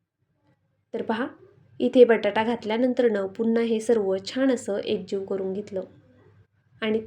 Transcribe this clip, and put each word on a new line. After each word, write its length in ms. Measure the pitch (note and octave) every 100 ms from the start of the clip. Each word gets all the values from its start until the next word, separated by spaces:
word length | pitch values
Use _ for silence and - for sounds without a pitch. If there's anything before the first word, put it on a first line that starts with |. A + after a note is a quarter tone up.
| _ _ _ _ _ _ _ _ _
तर 80 | A#3
पहा, 240 | A#3 A3 C4+ - - _ _ -
इथे 240 | B3 B3+
बटाटा 380 | A#3 A3 G#3 G#3+
घातल्यानंतरनं 800 | A3 A#3 G#3+ A3+ B3+ A#3+ A#3+ G#3 F#3+
पुन्हा 340 | G3 A3+ A3+
हे 180 | A#3 A3
सर्व 360 | A3 A3+ G3 F#3+ G3
छान 260 | B3+ C4+
असं 260 | A#3+ - G3+
एकजीव 460 | - G#3 F#3 G3
करून 280 | G3 G3 F#3+
घेतलं 320 | F#3+ G3+ F#3+ F#3 - _ _ - _ _ _ _ -
आणि 180 | A3 A3